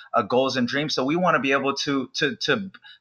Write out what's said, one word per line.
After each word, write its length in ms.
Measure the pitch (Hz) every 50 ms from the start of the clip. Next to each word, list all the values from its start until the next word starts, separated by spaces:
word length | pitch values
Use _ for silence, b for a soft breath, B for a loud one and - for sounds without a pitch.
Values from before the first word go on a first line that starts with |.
| B B
uh, 100 | - 117
goals 340 | 110 95 123 127 135 - -
and 100 | 131 123
dreams. 260 | 120 - 143 156 151
So 120 | - 143 127
we 100 | 135 156
wanna 240 | 175 185 175 156 143
be 140 | 123 135
able 220 | 139 139 131 139 135
to, 360 | - - 151 139 135 123 - -
to, 200 | - 156 143 117
to, 360 | - - - 139 113 98 98 - b b b b b